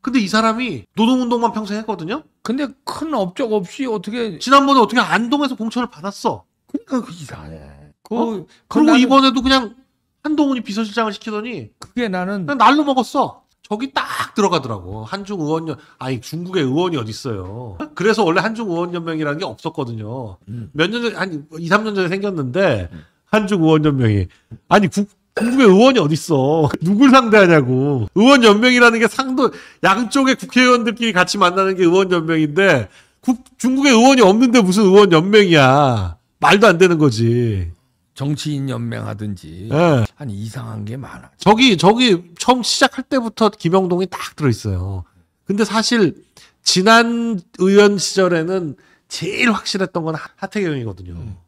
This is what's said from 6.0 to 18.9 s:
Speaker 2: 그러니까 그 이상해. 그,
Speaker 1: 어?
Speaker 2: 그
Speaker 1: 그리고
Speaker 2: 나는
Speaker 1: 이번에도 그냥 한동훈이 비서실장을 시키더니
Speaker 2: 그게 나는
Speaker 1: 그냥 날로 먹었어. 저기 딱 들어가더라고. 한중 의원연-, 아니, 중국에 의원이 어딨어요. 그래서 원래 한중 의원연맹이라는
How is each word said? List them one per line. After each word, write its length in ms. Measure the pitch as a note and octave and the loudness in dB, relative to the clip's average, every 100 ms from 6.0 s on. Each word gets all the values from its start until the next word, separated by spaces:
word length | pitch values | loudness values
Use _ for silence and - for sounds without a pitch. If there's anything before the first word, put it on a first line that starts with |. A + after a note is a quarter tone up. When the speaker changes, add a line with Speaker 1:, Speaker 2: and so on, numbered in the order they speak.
| F#3 G3 A#3 A2+ _ _ _ | -12 -6 -6 -6 _ _ _
Speaker 2:
그러니까 300 | - - C4 | -14 -6 -8
그 100 | - | -8
이상해. 480 | E3+ C3+ - D2+ D#2+ C#2 C#2+ D2 _ | -16 -18 -18 -18 -20 -20 -20 -20 _
그, 120 | _ A3+ | _ -6
Speaker 1:
어? 100 | A#3 | -4
Speaker 2:
그 200 | G#3 D#3+ _ _ | -6 -12 _ _
Speaker 1:
그리고 160 | - D#4 | 2 4
Speaker 2:
나는 160 | D4 | 4
Speaker 1:
이번에도 400 | B3+ C4+ C4+ C4 | 4 4 4 0
그냥 340 | C4 C4+ A3+ - _ _ _ _ | 0 0 -2 -14 _ _ _ _
한동훈이 380 | D4+ D4+ C#4+ B3+ | -6 -2 0 -2
비서실장을 500 | - G3+ A3 G#3 A3 | -6 -6 -6 -4 -4
시키더니 600 | G3+ - G#3 A3+ G#3 A2+ _ | -6 -10 -10 -8 -12 -14 _
Speaker 2:
그게 280 | - - A#3 | -14 -8 -6
나는 380 | F#3 F3+ G3+ E3+ | -4 -6 -6 -6
Speaker 1:
그냥 120 | C#4+ | 2
날로 280 | A3+ C#4+ C#4+ | 2 2 0
먹었어. 580 | C4 A#3+ C#4+ A3 - _ _ | -2 -2 -4 -4 -6 _ _
저기 280 | _ G#3+ C4 | _ -8 -6
딱 420 | C#4 B3+ - - | -6 -8 -8 -8
들어가더라고. 720 | - G3 E3+ B2 G#2+ F2+ G#2 | -2 -2 -2 -4 -10 -10 -14
한중 380 | A2+ G3 G3 G3+ | -12 -12 -10 -8
의원연-, 340 | D3+ D#3+ E3 C#3+ _ _ | -4 -4 -6 -12 _ _
아니, 220 | B2+ B2+ | -8 -8
중국에 400 | - D#3 F3 F#3 | -8 -12 -6 -4
의원이 340 | C3+ C#3 F3+ D#3 | -2 -2 -2 -4
어딨어요. 840 | A2 A2 C3 G#2 F#2 G#2+ B2 F#2 D4+ - | -8 -10 -10 -10 -10 -14 -16 -14 -14 -4
그래서 280 | F#3 G#3+ | -2 0
원래 160 | F#3 F3+ | 0 0
한중 300 | F#3+ A3 A3 | -2 -6 -6
의원연맹이라는 680 | E3 F3 | -6 -6